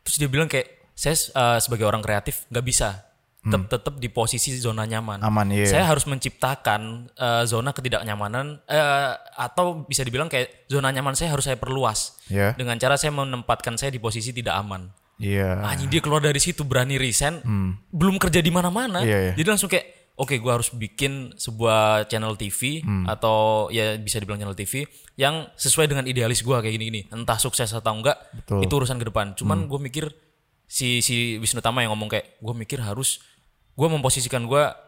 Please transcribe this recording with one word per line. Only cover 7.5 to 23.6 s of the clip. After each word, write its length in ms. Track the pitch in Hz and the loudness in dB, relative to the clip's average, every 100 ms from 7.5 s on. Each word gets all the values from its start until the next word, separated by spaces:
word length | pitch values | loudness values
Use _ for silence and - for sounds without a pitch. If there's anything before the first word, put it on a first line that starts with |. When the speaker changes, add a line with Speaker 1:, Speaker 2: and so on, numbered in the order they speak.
| 117 131 | 0 -2
Speaker 1:
ketidaknyamanan, 920 | - 127 113 113 104 104 120 147 147 - | -4 -2 -2 -2 -4 -4 -4 -6 -12 0
eh, 460 | 151 147 139 139 117 - | 2 4 2 0 -4 -12
atau 480 | - 123 - 180 170 | -8 -4 0 0 -2
bisa 180 | 139 139 | -4 -2
dibilang 240 | 127 123 160 | -2 -2 0
kayak 380 | 135 123 - _ | 0 -2 -8 _
zona 220 | 139 135 | 0 0
nyaman 240 | 135 139 | 0 -2
saya 160 | 139 165 | -2 0
harus 120 | 143 | 0
saya 120 | 139 127 | 0 -2
perluas. 680 | 123 131 120 104 - - - | -2 0 0 0 -6 -12 -4
Speaker 2:
Iya. 260 | 98 101 | 2 2
Speaker 1:
Dengan 240 | 135 123 117 | 0 -4 0
cara 180 | 127 139 | 2 2
saya 140 | 151 | 2
menempatkan 640 | 147 135 127 - 117 - 113 | -2 -4 -4 -2 -2 -2 -4
saya 140 | 139 | -4
di 80 | 127 | -4
posisi 320 | 113 110 113 | -4 -4 -6
tidak 220 | 123 110 87 | -4 -2 -2
aman." 380 | 101 92 90 - _ _ | -4 -8 -12 -18 _ _
Speaker 2:
Iya. 400 | 104 101 95 92 | 0 2 2 0
Speaker 1:
Anjing, 260 | 104 90 92 | -2 -2 0
dia 100 | 156 | 0
keluar 180 | 147 151 | 2 2
dari 180 | 147 143 | 2 2
situ 240 | 175 - | 0 -2
berani 360 | 143 127 127 139 | 0 0 2 0
resign, 440 | 131 110 143 165 | 0 0 0 -2
Speaker 2:
Hmm. 360 | 117 104 92 98 _ | -2 0 0 -4 _
Speaker 1:
belum 300 | 160 190 190 | 2 2 4
kerja 200 | 180 165 | 2 4
di 100 | 165 | 4
mana-mana. 520 | 180 180 196 254 180 | 2 0 -2 -2 0
Speaker 2:
Iya, 160 | 117 101 | 2 2
iya. 100 | 92 90 | 2 0
Speaker 1:
Jadi 120 | 165 | 0
langsung 220 | 208 190 | 0 2
kayak, 160 | 180 - - _ - | -2 -2 -20 _ -6
"Oke, 220 | 139 131 | -4 -2
gua 200 | 120 120 | 0 0
harus 120 | 117 | 0
bikin 640 | 120 107 - 139 139 127 - | -4 -10 -2 -2 -2 -10 -10
sebuah 680 | - 110 113 110 107 107 107 | -10 0 4 6 6 4 2
channel 280 | 113 110 104 | -2 -2 -4
T 100 | 104 | -6
V 140 | - 127 156 | -4 -4 -2
Speaker 2:
Hmm. 260 | 147 98 92 | -2 0 0
Speaker 1:
atau 640 | 110 113 110 110 110 | 0 4 4 4 4